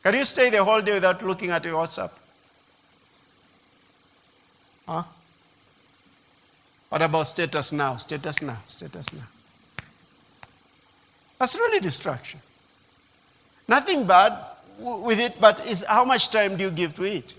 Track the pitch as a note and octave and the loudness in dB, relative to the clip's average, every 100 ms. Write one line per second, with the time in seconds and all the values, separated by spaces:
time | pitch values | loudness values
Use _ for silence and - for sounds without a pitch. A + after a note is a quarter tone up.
0 | F#3 A#3+ C#4 - B3 G#3+ G3 A3 G3+ G3+ | 2 4 2 4 4 4 4 2 2 2
1 | F#3 F#3 F#3+ F#3 F3+ E3+ E3+ D#3+ E3 - | 2 0 -4 -4 -2 -4 -2 -4 -2 -4
2 | - - _ _ _ _ _ _ _ _ | -6 -12 _ _ _ _ _ _ _ _
3 | _ _ _ _ _ _ _ _ _ _ | _ _ _ _ _ _ _ _ _ _
4 | _ _ _ _ _ _ _ _ - E3 | _ _ _ _ _ _ _ _ -10 -10
5 | F3 - _ _ _ _ _ _ _ _ | -10 -18 _ _ _ _ _ _ _ _
6 | _ _ _ _ _ _ _ _ _ - | _ _ _ _ _ _ _ _ _ -2
7 | D#3+ D#3+ D3 - E3 D3+ C3+ D3+ C#3 B2 | 0 0 -2 -2 -4 -2 -2 -2 -4 -4
8 | - D3+ D3+ D3 D3 A2+ - - - F2 | -8 -8 -4 -4 -4 -12 -12 -12 -12 -12
9 | - D3+ A2+ _ _ _ _ - - _ | -12 -12 -20 _ _ _ _ -18 -18 _
10 | _ _ _ _ - _ _ _ _ _ | _ _ _ _ -20 _ _ _ _ _
11 | _ _ _ _ F3 - A#4 G#4 F#3 - | _ _ _ _ 0 2 0 0 0 -4
12 | F#3 B2 - - _ _ _ _ _ _ | -4 -8 -12 -18 _ _ _ _ _ _
13 | _ _ _ _ _ _ - C4 G4 D#4+ | _ _ _ _ _ _ 0 0 2 -2
14 | G3 F3+ G#3 G#3 - - - - A#3+ G#3+ | 6 6 6 0 -14 -20 -20 -14 -12 -8
15 | A#3 G#3+ A#3+ - G#3+ G#3+ A#3 F#3+ - G#3+ | -2 0 0 4 4 4 -2 -2 2 2
16 | B3 B3 - A3 G3+ F#3+ G3 E3 E3+ - | 4 2 2 2 0 -2 -4 -2 -4 -4
17 | F#3+ F#3 - | -6 -6 -10